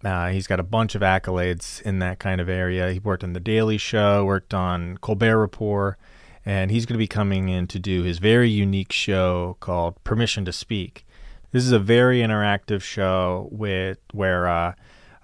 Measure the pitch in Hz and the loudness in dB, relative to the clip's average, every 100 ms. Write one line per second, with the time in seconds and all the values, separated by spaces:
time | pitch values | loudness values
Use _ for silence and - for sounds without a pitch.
0 | 101 90 87 95 - 92 90 113 110 101 | -4 -2 -2 -2 0 -2 0 0 0 0
1 | 95 95 92 90 90 85 - - 104 95 | 2 2 0 -2 -2 -2 -8 -10 -4 -2
2 | 90 92 95 90 87 92 90 92 90 92 | -2 -4 -4 -2 -2 -2 -2 -2 -2 -2
3 | 104 92 90 87 92 110 110 104 - 110 | -4 -4 -4 -6 0 2 2 0 -2 2
4 | 101 101 98 95 - 98 90 87 87 90 | 4 4 2 0 -2 -2 -2 -2 -6 -8
5 | - 101 113 110 104 - 107 101 98 - | -4 2 4 4 2 -2 -2 0 -2 -4
6 | - - - - - 98 95 113 117 117 | -12 -20 -20 -10 -4 0 2 0 0 -2
7 | 107 107 101 95 92 92 90 92 95 92 | 0 0 0 0 0 -2 -4 -4 -2 0
8 | 90 87 107 117 120 104 98 98 92 - | 0 0 4 4 4 2 2 0 -2 -4
9 | - 95 92 90 90 - - 87 85 - | 0 2 2 0 -4 -6 -4 -2 -2 -4
10 | - 113 113 107 90 - - 107 90 - | -2 0 0 -2 -4 -6 -6 -6 -6 -12
11 | - - - - - 127 127 117 98 117 | -20 -20 -20 -18 -4 0 4 4 6 6
12 | 127 123 113 107 104 101 - 101 - 107 | 6 4 2 2 2 0 -2 -4 -4 -2
13 | 95 92 90 90 - 107 104 92 95 95 | 0 2 0 -2 -6 -6 -4 -2 -4 -6
14 | - 101 95 90 90 85 87 - - - | -10 -2 0 2 2 2 0 -4 -16 -20
15 | - - | -20 -20